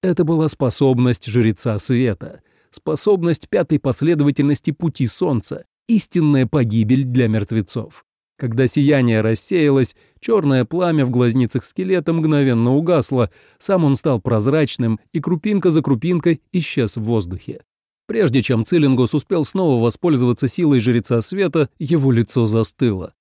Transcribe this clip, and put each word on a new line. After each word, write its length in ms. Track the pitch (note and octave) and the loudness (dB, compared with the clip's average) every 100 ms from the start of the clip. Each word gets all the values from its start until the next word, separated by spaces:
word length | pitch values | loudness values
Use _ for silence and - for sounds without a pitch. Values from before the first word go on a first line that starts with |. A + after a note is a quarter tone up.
Это 220 | F#3 E3+ | -2 0
была 260 | D#3+ E3 D#3 | 0 2 0
способность 760 | - C3 - C#3 B2 B2 A#2+ - | 0 -2 2 2 2 2 0 -2
жреца 500 | A2+ A2+ G#2 A#2+ G#2 | 0 0 0 -4 -4
света, 600 | - B2 B2+ G2 - - _ _ _ | -2 0 0 -4 -10 -20 _ _ _
способность 800 | - - D#3 - G3 E3+ D#3 - | -12 -6 -2 0 2 2 -2 -2
пятой 320 | G3 E3+ D3+ | -2 0 0
последовательности 920 | C3+ B2 D3+ E3+ D3 C#3 C#3+ C#3+ - | 0 -2 0 2 0 2 0 0 -4
пути 380 | C#3+ E3+ - B2 | -4 -6 -2 -4
солнца, 560 | - F3+ B2 - - - _ - | -2 -2 -2 -4 -12 -14 _ -2
истинная 580 | A3+ - F3 D#3 C#3 B2+ | -2 0 0 2 2 2
погибель 560 | D#3 A#2 A2+ G#2+ C3 | 0 0 0 2 0
для 240 | C3 B2 A#2+ | 0 0 2
мертвецов. 760 | A2 G2+ A2 G2 B2 - - _ _ _ _ | 0 -2 -4 -4 -8 -10 -18 _ _ _ _
Когда 300 | B2+ A2+ B2+ | -6 0 0
сияние 540 | - C#3+ C#3+ B2 A2 | 2 2 4 4 2
рассеялось, 720 | A2 A2+ - F#3 D3 C3+ B2 - _ _ | 0 -2 -2 0 2 2 0 -4 _ _
черное 440 | - A3 D3 C3 | -2 0 2 0
пламя 400 | A#2+ E3 F3 D#3 | 0 -2 0 0
в 60 | B2+ | 0
глазницах 540 | A#2+ B2 A#2+ A#2+ C3 | 2 2 2 0 -4
скелета 480 | - - F#3 F#3 D#3 | -8 -8 -2 -2 0
мгновенно 640 | E3 D#3 D3 C3+ A#2 A#2+ C3+ | -2 0 2 2 2 2 0
угасло, 540 | E3 E3 - C3 A2 _ _ _ | 2 0 0 -2 -2 _ _ _
сам 260 | - F#3+ | -2 0
он 120 | D#3 C#3 | 2 0
стал 240 | E3 B2 | 0 -2
прозрачным, 800 | A#2+ A2+ G#2+ D#3 D3 - A#2 A2 _ | 0 0 2 0 0 -2 -2 -2 _
и 60 | E3 | -6
крупинка 540 | D3 E3+ G#3+ G#3 F3+ | -4 -2 -2 0 2
за 100 | D#3+ | 0
крупинкой 600 | C#3 B2 E3 F3 F3 D#3 _ | 0 -2 0 0 0 -2 _
исчез 440 | F3+ D#3+ - A2+ - | -6 -4 -2 -2 -2
в 60 | |
воздухе. 600 | G#2+ A#2 F2 F#2 - - _ _ _ _ _ | -2 -2 -2 -10 -12 -16 _ _ _ _ _
Прежде 340 | A3 F3+ B2+ | 0 2 2
чем 240 | G#2+ A#2 | 0 -2
Цилингус 500 | A2+ F3+ C#3+ B2+ B2 | 2 2 2 2 2
успел 300 | D3+ - F3 | 0 -2 -2
снова 380 | D3 G3 F3 B2 | -2 -2 0 2
воспользоваться 640 | A#2 - F3 C#3 B2 A#2+ C3 | 0 0 0 2 2 0 -2
силой 320 | - E3 C3+ | 0 2 2
жреца 420 | A2+ A#2 - A#2 | 2 0 0 -2
света, 480 | G#2+ F#3+ F#3 E3 C#3 _ | -2 -2 -2 0 -2 _
его 320 | C#3 E3 C3+ | -2 0 2
лицо 340 | A#2 A2+ - A2+ | 2 0 0 0
застыло. 680 | A2+ A2 - B2 F#2+ E2 _ | 0 -2 -2 -2 -2 -8 _